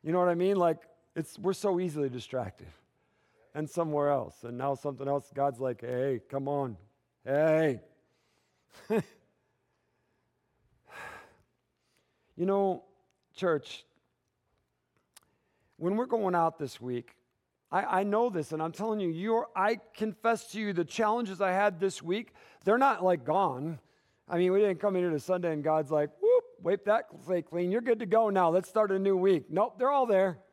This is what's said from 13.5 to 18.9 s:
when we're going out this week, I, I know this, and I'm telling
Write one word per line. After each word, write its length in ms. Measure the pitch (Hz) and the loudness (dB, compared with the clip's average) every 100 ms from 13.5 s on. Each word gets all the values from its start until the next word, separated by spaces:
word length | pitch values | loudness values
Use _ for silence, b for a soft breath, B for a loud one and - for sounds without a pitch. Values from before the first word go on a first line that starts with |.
| 151 - - _ _ _ _ _ _ _ _ _ _ _ _ _ - _ _ _ _ _ _ | 0 -2 -18 _ _ _ _ _ _ _ _ _ _ _ _ _ -20 _ _ _ _ _ _
when 180 | 165 208 | -2 -2
we're 100 | 247 | 0
going 280 | 233 196 | 0 2
out 240 | 175 165 160 | 2 2 0
this 200 | 139 - | -10 -8
week, 360 | 123 123 - _ _ _ _ _ _ | -8 -8 -8 _ _ _ _ _ _
I, 280 | 175 208 185 | -4 0 0
I 20 | |
know 260 | 202 208 240 | 0 0 0
this, 240 | 180 143 | -2 -6
and 100 | 156 | -6
I'm 100 | 160 | -6
telling 280 | 165 220 | -6 -6